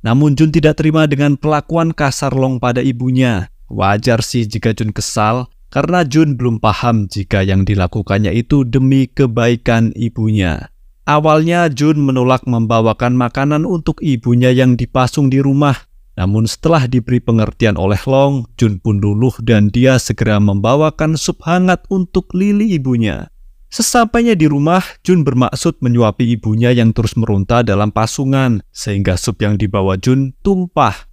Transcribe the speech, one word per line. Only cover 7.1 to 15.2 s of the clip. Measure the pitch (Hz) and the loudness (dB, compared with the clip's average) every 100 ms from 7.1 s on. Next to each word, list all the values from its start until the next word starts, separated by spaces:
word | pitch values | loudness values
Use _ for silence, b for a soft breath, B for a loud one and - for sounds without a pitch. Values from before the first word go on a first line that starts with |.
jika | - 92 101 | -6 -4 -2
yang | 98 95 98 | 0 0 2
dilakukannya | 101 90 113 98 98 104 | 0 -2 -4 -2 -2 0
itu | 104 120 147 | -2 0 -2
demi | 123 127 131 135 127 | 0 0 2 2 0
kebaikan | - 131 113 117 120 - 113 113 - | 0 0 2 0 0 0 0 0 -2
ibunya. | 113 - 110 107 90 67 - _ - _ - | -6 -4 -2 0 0 -4 -10 _ -20 _ -2
Awalnya | 151 156 156 165 175 170 | 0 2 2 2 0 0
Jun | 127 147 151 139 | 0 0 2 0
menolak | 131 123 127 - | 2 2 0 0
membawakan | 117 110 113 113 107 123 123 | -2 0 2 0 0 -2 0
makanan | 120 131 139 151 170 | -2 -2 -2 -2 -2
untuk | 175 156 - | -2 -4 -4
ibunya | 175 123 120 120 127 | -2 -2 0 2 4
yang | 127 127 120 | 4 2 2
dipasung | 120 131 127 - | -2 -2 0 0